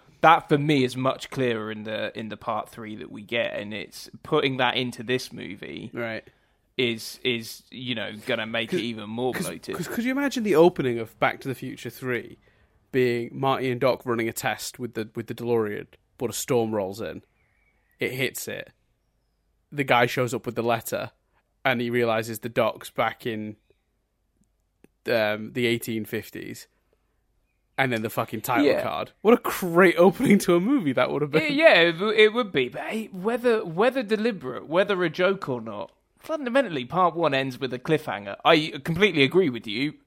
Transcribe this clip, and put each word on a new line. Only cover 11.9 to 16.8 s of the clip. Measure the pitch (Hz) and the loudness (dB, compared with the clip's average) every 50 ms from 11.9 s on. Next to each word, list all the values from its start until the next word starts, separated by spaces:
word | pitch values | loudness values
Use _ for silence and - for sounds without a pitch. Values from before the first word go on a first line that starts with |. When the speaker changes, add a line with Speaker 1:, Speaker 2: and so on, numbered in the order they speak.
Speaker 2:
three | - - 135 127 123 113 - - - - _ _ _ _ _ _ _ _ _ _ | -12 -8 -6 -4 -4 -4 -6 -8 -16 -20 _ _ _ _ _ _ _ _ _ _
being | - 131 123 123 120 120 117 123 - 135 | 0 2 2 4 2 0 -4 -6 -6 -4
Marty | 139 135 131 101 127 131 | -2 0 0 0 0 -2
and | 123 120 | -2 0
Doc | 127 131 120 - - | 2 0 0 0 -2
running | 127 117 113 117 113 | -2 -2 0 -2 -2
a | |
test | 110 - - 123 107 - - - - - | -4 -4 -4 -4 -4 -4 -8 -12 -10 -10
with | 123 117 - | -10 -8 -6
the, | 117 110 110 - | -8 -8 -8 -8
with | 120 110 | -10 -8
the | - 117 | -8 -10
DeLorean, | - 120 117 120 113 110 104 104 95 - - - _ _ _ _ | -6 -2 0 0 0 0 -2 -4 -8 -10 -12 -20 _ _ _ _
but | - 131 110 | -6 -6 -6
a | |
storm | - - - - 139 120 113 110 110 | -4 -6 -4 0 2 2 2 2 0
rolls | 104 | -2